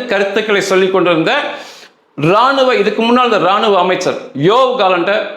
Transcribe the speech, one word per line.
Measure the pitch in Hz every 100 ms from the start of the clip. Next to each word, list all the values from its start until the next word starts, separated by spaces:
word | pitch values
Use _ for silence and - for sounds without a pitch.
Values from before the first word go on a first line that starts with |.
| 247
கருத்துக்களை | 202 196 208 214 202
சொல்லிக் | 190 185 190
கொண்டிருந்த | 190 170 160 175 277 285 - - - - _ _ -
ராணுவ, | 151 208 254 277 254 220
இதுக்கு | 202 208
முன்னால் | 226 247 247
இந்த | 202
ராணுவ | 170 202 220 196
அமைச்சர் | 185 180 147 117 - 131
யோவ் | 160 240 254 208
காலண்ட | 190 180 170 214 -